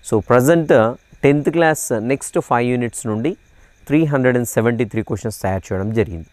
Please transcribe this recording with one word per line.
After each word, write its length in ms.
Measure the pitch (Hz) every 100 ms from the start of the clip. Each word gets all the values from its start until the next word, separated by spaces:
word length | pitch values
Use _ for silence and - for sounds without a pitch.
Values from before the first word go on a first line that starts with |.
| -
So, 100 | 110
ప్రజెంట్ 540 | - 123 127 170 156 147 110 127 _ -
టెన్త్ 260 | 135 147 143
క్లాస్ 360 | 160 165 156 - 117 113
నెక్స్ట్ 280 | 143 - 180
ఫైవ్ 280 | - 123 120
యూనిట్స్ 360 | 123 120 - 117
నుండి 300 | 107 127 202 _ _ _ _ -
త్రీ 180 | 147 160
హండ్రెడ్ 320 | 143 127 123
అండ్ 100 | 117
సెవెంటీ 380 | - 113 117 117
త్రీ 160 | 110
క్వశ్చన్స్ 400 | 107 107 113 104
తయారు 320 | 95 95 -
చేయడం 200 | 95 101
జరిగింది. 320 | 110 107 85 80